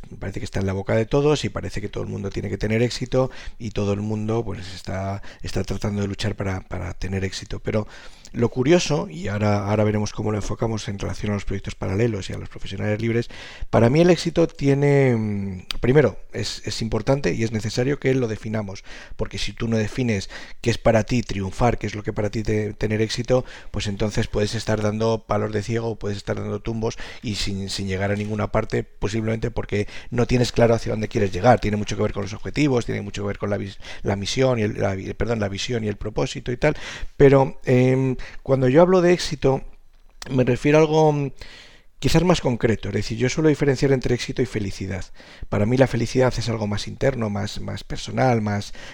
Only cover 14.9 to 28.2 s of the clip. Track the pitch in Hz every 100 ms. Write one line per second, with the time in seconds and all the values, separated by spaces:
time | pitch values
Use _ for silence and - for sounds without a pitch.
14.9 | 139 131 117 107 101 98 92 - - 117
15.9 | 147 117 - - 107 104 - 110 - 113
16.9 | 110 117 139 104 80 110 110 107 - 127
17.9 | - 131 131 117 104 110 110 98 98 -
18.9 | - - - 98 101 - - 113 113 104
19.9 | - 123 98 - - - - 117 104 123
20.9 | 110 - 123 - 101 95 - 120 113 107
21.9 | 104 107 107 104 113 107 107 107 - 107
22.9 | 107 110 - 117 127 - - - 104 98
23.9 | 98 107 117 - 107 107 113 - 107 104
24.9 | 107 113 110 - 104 107 104 101 113 113
25.9 | 107 104 101 - 104 104 101 117 113 117
26.9 | - - - 127 98 104 98 95 - 98
27.9 | 95 101 104